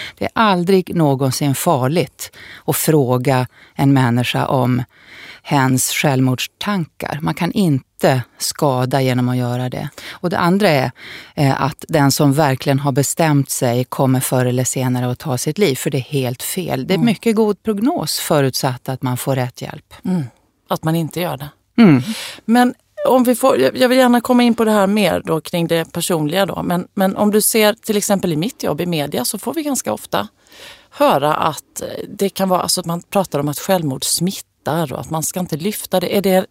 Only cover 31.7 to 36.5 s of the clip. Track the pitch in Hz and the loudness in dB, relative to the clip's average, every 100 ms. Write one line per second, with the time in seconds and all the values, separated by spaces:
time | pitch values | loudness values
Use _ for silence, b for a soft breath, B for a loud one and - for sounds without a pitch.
31.7 | - - - - 202 196 - 190 180 175 | -12 -10 -10 -12 -4 -4 -2 0 0 0
32.7 | - 175 175 - 202 185 143 147 143 - | -4 -4 -8 -2 -2 0 -2 -2 -4 -2
33.7 | 185 156 135 - - 175 - - _ - | 0 0 -4 -4 -2 -2 -4 -14 _ -4
34.7 | 160 151 - - 160 151 185 175 147 190 | -2 -4 -6 -6 -6 -4 -6 -6 -4 -4
35.7 | - - 185 180 202 190 185 - | -6 -2 -2 0 0 2 2 2